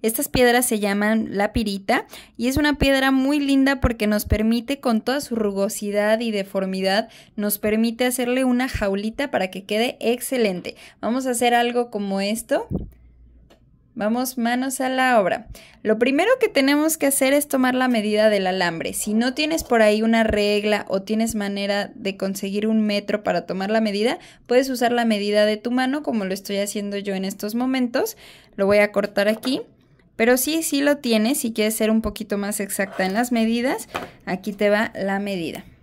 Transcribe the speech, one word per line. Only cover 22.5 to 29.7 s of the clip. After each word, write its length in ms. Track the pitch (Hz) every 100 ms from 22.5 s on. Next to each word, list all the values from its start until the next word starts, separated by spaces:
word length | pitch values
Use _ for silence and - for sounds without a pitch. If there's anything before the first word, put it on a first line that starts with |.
| 202 214
un 140 | 220
metro 420 | 214 202 202 208
para 220 | 202 175 170
tomar 240 | 180 196
la 100 | 220
medida, 400 | 220 202 220 349 - - -
puedes 220 | 247 269
usar 220 | 247 240
la 140 | 240 226
medida 400 | 208 202 208 214
de 100 | 214
tu 160 | 233
mano, 320 | 247 254 294
como 220 | 294 233 190
lo 80 |
estoy 240 | 190 - 202
haciendo 400 | 202 214 202 202
yo 180 | 202 190
en 80 |
estos 320 | 190 196 208 233
momentos. 640 | 254 262 247 254 440 - - - - -
Lo 80 | 196
voy 140 | 208
a 120 | 208
cortar 380 | 208 202 - 202
aquí. 320 | 220 262 294 480